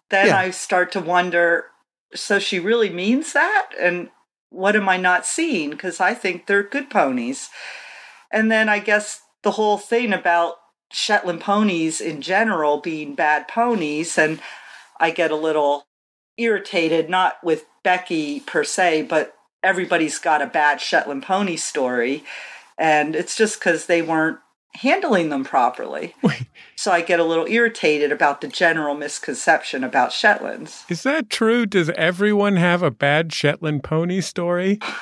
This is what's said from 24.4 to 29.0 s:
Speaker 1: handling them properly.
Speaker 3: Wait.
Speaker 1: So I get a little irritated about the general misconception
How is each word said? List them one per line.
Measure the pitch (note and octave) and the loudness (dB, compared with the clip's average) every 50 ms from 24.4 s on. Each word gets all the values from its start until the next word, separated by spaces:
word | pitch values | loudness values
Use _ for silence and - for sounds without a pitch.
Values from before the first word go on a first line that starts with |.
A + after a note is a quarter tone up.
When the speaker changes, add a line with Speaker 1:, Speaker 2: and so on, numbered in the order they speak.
| _ _ _ _ _ _ - | _ _ _ _ _ _ -10
Speaker 1:
handling | - - C4+ F4 G4+ F#4+ D4 G#3+ F3 D#3+ D3+ | -2 0 0 2 2 2 2 2 2 2 0
them | D3 C3+ C3+ | -2 -4 -4
properly. | - - C3+ A#2+ B2 - - A2 - - D#2 - E3+ - _ | -2 0 2 2 2 0 -4 -8 -8 -8 -8 -10 -10 -6 _
Speaker 3:
Wait. | - F3 - - B2 - _ - - - _ | -2 -2 -2 -4 -10 -12 _ -20 -20 -18 _
Speaker 1:
So | - - G#3 | -6 0 2
I | F3 E3+ | 2 2
get | E3 F#3+ F3 E3+ | 2 2 2 2
a | E3+ | 2
little | E3 E3 E3 D#3+ - | 2 2 0 0 2
irritated | A3 A#3 A#3 A3+ A3+ - - D#3 D3+ D3 D3 C#3 | 2 2 2 2 0 0 0 2 2 2 2 0
about | D3 - D#3+ C#3+ C#3 - | 2 2 2 2 2 0
the | D#3 | -6
general | - - - F3+ E3 D#3+ D#3+ D3+ D3 C#3+ | -8 -2 2 2 2 2 2 0 -2 -4
misconception | D3 | -4